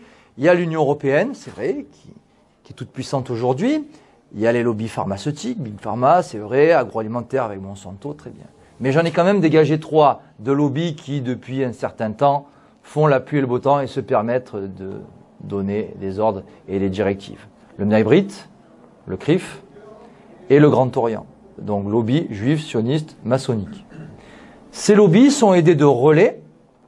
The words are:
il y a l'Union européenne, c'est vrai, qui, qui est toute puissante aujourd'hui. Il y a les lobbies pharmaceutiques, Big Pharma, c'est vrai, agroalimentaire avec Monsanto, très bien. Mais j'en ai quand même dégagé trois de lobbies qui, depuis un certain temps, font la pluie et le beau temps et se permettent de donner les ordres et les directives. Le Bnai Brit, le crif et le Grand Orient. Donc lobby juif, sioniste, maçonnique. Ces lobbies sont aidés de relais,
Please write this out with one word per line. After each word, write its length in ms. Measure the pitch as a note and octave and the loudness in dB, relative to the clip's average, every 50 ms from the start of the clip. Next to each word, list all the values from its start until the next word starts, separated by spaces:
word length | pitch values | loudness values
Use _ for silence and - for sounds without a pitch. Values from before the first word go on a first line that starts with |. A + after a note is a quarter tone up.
| - - _ _ _ _ _ - | -18 -20 _ _ _ _ _ -2
il 60 | C3 | 2
y 60 | E3+ | 2
a 40 | F3+ | 2
l'Union 280 | F3 F3 E3 D#3+ D#3+ | 2 2 0 -2 0
européenne, 500 | D3+ C#3 C#3+ D3 - C#3 C3+ D#3 G3+ C#4 - | 0 0 0 -2 -2 0 0 0 0 -2 -4
c'est 180 | - - - | -10 -16 -18
vrai, 340 | F#2 F2+ A2+ D#3 B3+ D4 - - | -12 -8 -6 -6 -6 -6 -10 -14
qui, 220 | _ _ _ - - - _ _ _ _ _ _ _ _ _ | _ _ _ -20 -20 -20 _ _ _ _ _ _ _ _ _
qui 100 | - - | -20 -18
est 20 | |
toute 140 | - B2+ - | -16 -16 -14
puissante 400 | - C3 B2 - - C3+ A#2+ - | -12 -12 -8 -6 -6 -6 -4 -6
aujourd'hui. 580 | B2 A2+ B2 B2 C3 C3 G3 C4 D4+ D#4 C#4+ - - - _ _ _ _ _ _ - | -6 -4 -2 -2 -2 0 0 -2 -2 -2 -4 -8 -16 -20 _ _ _ _ _ _ -6
Il 80 | G2+ | 0
y 60 | A2 A#2 | 0 2
a 40 | |
les 120 | A#2 A#2+ A#2 | 2 2 0
lobbies 240 | A#2+ A2+ G#2+ A2+ A2 | 0 -2 -2 -6 -6
pharmaceutiques, 720 | - - G2 G2 G2 G2 - D3 D3+ - - A#3 B3 A3 | -6 -6 -6 -6 -6 -6 -6 -8 -8 -6 -8 -10 -8 -8
Big 200 | C3+ G#2+ G#2 G2 | -10 -10 -12 -12
Pharma, 440 | - A2+ G2+ A#2+ B2+ C#3 E3+ F#3 F3 | -10 -8 -4 0 2 4 4 4 2
c'est 160 | - - G#2+ | -2 -8 -12
vrai, 320 | G#2+ G2+ A#2+ C3+ D3 E3 | -8 -2 2 4 4 4
agroalimentaire 720 | E3+ D3 B2 G2+ - A2+ A2 G#2+ A#2 B2 A2+ - C3 C3 B2 | 4 4 2 -2 -4 -6 -6 -6 -6 -8 -6 -4 -4 -4 -4
avec 180 | G#2+ G2+ F#2+ | -4 -6 -10
Monsanto, 520 | F#2+ G2 G2+ F#2+ - F#2 F#2+ G2 - C#3+ D3 | -12 -14 -16 -16 -16 -18 -18 -14 -14 -14 -14
très 180 | D3+ - A#2+ | -14 -16 -20
bien. 140 | - - - - _ _ _ _ _ - | -20 -20 -20 -20 _ _ _ _ _ -6
Mais 120 | A#2+ C3+ | -4 0
j'en 100 | C3+ D#3+ | 0 0
ai 100 | E3+ D#3+ | 0 0
quand 120 | - F3 E3+ | 0 0 2
même 180 | F#3+ G#3 G3+ | 2 2 2
dégagé 380 | D#3+ D#3+ D3+ D#3 D#3 C3+ D#3 D#3 | 2 4 4 4 4 4 2 -2
trois 420 | - - D3+ D#3 D3+ C3+ A2+ - - _ _ - | -2 0 2 4 4 4 2 0 -6 _ _ -8
de 120 | G#2+ B2 | -4 -2
lobbies 440 | C#3 C#3+ D3 C#3 B2 D3+ E3+ F3 D#3 | 0 0 0 0 0 -2 -4 -4 -6
qui, 260 | - - C3 C#3+ C#3+ | -8 -10 -8 -8 -6
depuis 420 | B2 B2 B2+ G#2+ - B2+ C3 C3+ C3+ | -4 -4 -6 -8 -8 -8 -6 -4 -4
un 80 | B2 | -4
certain 400 | A2 - - A#2+ - - A#2 A2 | -4 -6 -8 -8 -6 -6 -6 -6
temps, 360 | G2+ - C#3+ C#3+ C#3 C#3+ - - _ _ _ _ _ _ _ | -2 0 2 2 2 0 -4 -12 _ _ _ _ _ _ _
font 220 | - - D3 D3+ | -8 -2 0 2
la 140 | D3+ C#3 C3 | 2 2 2
pluie 180 | B2+ - D3 C#3+ | 0 -2 -2 -2
et 40 | |
le 60 | C3 B2 | 0 0
beau 120 | B2 A#2 | -2 0
temps 200 | - C3 C#3+ C#3+ | 2 2 0 0
et 80 | C3+ A#2 | 0 -4
se 120 | - C#3 | -6 -8
permettent 560 | G#2+ - B2+ A2 G#2 A#2 A#2+ B2+ B2+ - - | -4 -2 0 0 0 0 -2 -4 -4 -6 -10
de 460 | G2+ G2 G2 F#2+ F#2+ F#2+ F#2+ G2 G#2+ - - - - - _ _ - | -10 -10 -10 -12 -14 -14 -12 -12 -14 -16 -18 -20 -20 -20 _ _ -20
donner 520 | - G2 G2+ G2 G2 G2 G2+ G#2+ G#2 - - F#2+ | -12 -8 -6 -6 -4 -4 -4 -4 -6 -6 -10 -10
les 180 | G2 F#2+ F#2 G2+ | -10 -8 -4 -2
ordres 240 | G#2+ A2 G2+ F#2+ F#2 - - - _ - | 0 0 -2 -2 -8 -14 -20 -20 _ -6
et 120 | F#2+ G2 | -4 -2
les 100 | G2 G2 | -2 -2
directives. 560 | F#2 G2+ G2+ G2 G2+ G2 - - - - - - _ _ _ _ - - | -2 0 -2 -2 -2 -4 -8 -14 -18 -20 -20 -20 _ _ _ _ -10 -6
Le 80 | G2+ | -2
Bnai 180 | G#2 G#2+ A2 A2 | 2 2 2 4
Brit, 240 | G#2+ C3+ F#3+ G3 G3+ - - - - - - _ _ _ _ - _ _ _ _ | 4 4 4 2 0 -6 -16 -20 -20 -20 -20 _ _ _ _ -20 _ _ _ _
le 120 | - F#2+ F#2 | -12 -12 -6
crif 440 | - - E3 F#3 - - - - - - - - - - - - - - - - - - - - - - | -2 0 0 0 -2 -6 -14 -20 -20 -20 -20 -20 -20 -20 -20 -20 -20 -20 -20 -20 -20 -20 -20 -14 0 4
et 80 | C3+ C#3+ | 6 6
le 120 | D3 D3 | 6 6
Grand 280 | B2+ A2+ C3 B2 - C3+ | 4 4 0 0 0 -2
Orient. 300 | A#2 A#2 G#2+ G#2 - - - _ - - - - | -2 -2 -4 -6 -8 -14 -20 _ -20 -20 -20 -14
Donc 280 | G#2 G2+ G#2 G2+ G2 G2+ | -8 -6 -4 -4 -2 -2
lobby 380 | G#2 A#2 A2+ G#2+ B2+ B2+ - - | 0 0 0 0 0 0 -2 -4
juif, 320 | A2+ F#2+ G#2+ C3 D#3+ D#3 D#3 | -6 -4 -2 -2 -2 -2 -4
sioniste, 500 | - - A#2 A2 A#2+ D3 D#3+ D#3 - - - - | -4 -4 -4 -2 -2 -2 -4 -6 -8 -14 -12 -4
maçonnique. 640 | G#2+ B2 C3 - - A#2+ G#2+ F#2+ D#2 - - - - - - - - - - - - - - - - - - - - | -2 -2 -2 -2 -2 -4 -4 -6 -8 -12 -16 -20 -20 -20 -20 -20 -20 -20 -20 -20 -20 -20 -20 -20 -20 -20 -20 -20 -20
Ces 240 | - - - - G#3 | -14 -2 2 4 6
lobbies 340 | G3+ G#3 F3+ D#3 G#3+ C4 C#4+ | 6 6 6 8 6 6 6
sont 240 | C#4 - A#3 G3+ F#3 | 6 4 4 4 4
aidés 220 | F3 D#3+ E3 F3 | 4 4 4 4
de 100 | C#3 D3 | 6 4
relais, 560 | C#3+ C3+ A#2 B2+ D#3 D3+ D#3 G3+ - - - - - _ _ _ _ _ _ _ | 4 4 4 4 4 6 6 4 4 2 -2 -12 -20 _ _ _ _ _ _ _